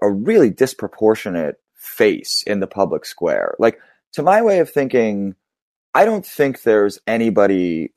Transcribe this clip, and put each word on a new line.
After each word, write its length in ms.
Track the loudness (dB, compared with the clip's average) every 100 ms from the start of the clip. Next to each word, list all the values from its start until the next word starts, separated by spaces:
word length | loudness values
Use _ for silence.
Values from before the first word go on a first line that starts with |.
a 100 | -2
really 380 | -2 0 4 4
disproportionate 1080 | 2 -2 -2 -12 -2 0 0 -2 -6 -6 -8 _ _
face 680 | -10 0 0 0 -4 -6 -4
in 120 | -4
the 60 | -4
public 400 | -2 -2 -2 -8
square. 480 | -6 -2 -2 -4 0
Like, 200 | -2 -2 _ _ _
to 100 | -4
my 180 | 2 2
way 180 | 4 2
of 120 | 0
thinking, 640 | -2 0 0 0 -2 -4 -8 _ _ _ _ _
I 120 | 2 2
don't 200 | 0 -6
think 380 | -2 -2 -2
there's 340 | 2 2 2 -2 -4
anybody 840 | -2 0 2 2 2 0 -2 -6